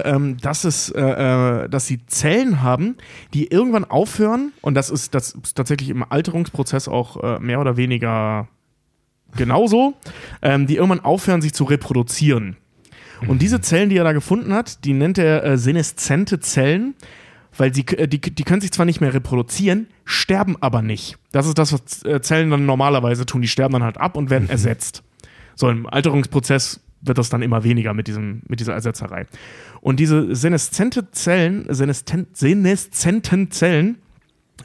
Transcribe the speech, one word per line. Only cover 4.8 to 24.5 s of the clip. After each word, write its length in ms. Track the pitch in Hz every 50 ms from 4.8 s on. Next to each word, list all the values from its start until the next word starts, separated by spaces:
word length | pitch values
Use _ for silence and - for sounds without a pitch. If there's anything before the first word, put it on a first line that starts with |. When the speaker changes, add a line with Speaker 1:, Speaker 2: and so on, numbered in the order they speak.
| 135 -
Speaker 1:
ist, 260 | 175 135 - - -
das 160 | 135 - -
ist 240 | - - - - -
tatsächlich 340 | - 131 - 147 135 135 139
im 140 | 139 127 120
Alterungsprozess 840 | - - 147 165 - 165 165 170 - - - 135 - - 135 -
auch, 360 | - - 123 120 - - - -
äh, 160 | 120 117 -
mehr 200 | - 120 120 135
oder 160 | 143 135 120
weniger 720 | 120 127 127 123 117 120 117 113 110 110 107 110 107 104 - _ _ _ _ _ _ _ _ _ _ _ _ _ _ _ _ -
genauso, 580 | - 127 117 127 165 233 226 208 233 262 277 285 - - - - -
<laughs> 220 | - - - -
ähm, 260 | - 143 139 139 143
die 80 | 135 156
irgendwann 240 | - 175 190 185 175 -
aufhören, 360 | - 165 190 - 202 185 170
sich 120 | 151 151 -
zu 100 | - 151
reproduzieren. 920 | 131 143 143 - - 131 123 120 120 - - 151 147 135 117 107 95 90 - _ _ _ _ _ _ - - - - - - -
Und 140 | 113 135 127 -
diese 140 | 104 123 120
Speaker 2:
Mhm. 40 | 92
Speaker 1:
Zellen, 260 | - 165 170 202 202
die 80 | 196
er 60 | 180 170
da 100 | 160 156
gefunden 380 | 147 - - 185 233 - - 196
hat, 300 | 220 233 - - - -
die 100 | 143 139
nennt 240 | 135 143 170 190 190
er, 240 | 170 156 156 156 -
äh, 120 | 147 135
seneszente 840 | 127 117 131 151 170 151 - - - - - 139 160 202 - 196 147
Zellen, 560 | - - - - 131 139 160 190 233 269 277 - - - - - - - - - _ _ -
weil 180 | - 135 131 127
sie 100 | 139 127
k-, 120 | - -
äh, 100 | - 160
die, 120 | 143 147 143
die 240 | - - - - 147
können 180 | - 175 202
sich 100 | 202 185
zwar 140 | - - 175
nicht 120 | 170 160 -
mehr 140 | 160 135 127
reproduzieren, 720 | 135 123 - 127 123 117 - - - 196 196 180 208 226 - _ _ _
sterben 520 | - - - - - 190 190 202 185 180 -
aber 220 | - 131 117 120
nicht. 360 | 110 110 107 101 - - - - _ _
Das 140 | - 139 139
ist 120 | 160 151 156
das, 120 | 156 147
was, 320 | 151 135 - - - - -
äh, 180 | - 151 139
Zellen 280 | - - 160 160 160 160
dann 160 | 147 143 143
normalerweise 600 | 139 135 127 139 143 143 131 120 120 120 120 123
tun. 140 | 120 - 127 120
Die 40 |
sterben 260 | 113 - - 131 135 131
dann 100 | 123 120
halt 160 | 113 - -
ab 180 | 143 180 -
und 120 | 151 147 131
werden 140 | 135 131 101
Speaker 2:
Mhm. 40 |
Speaker 1:
ersetzt. 540 | 87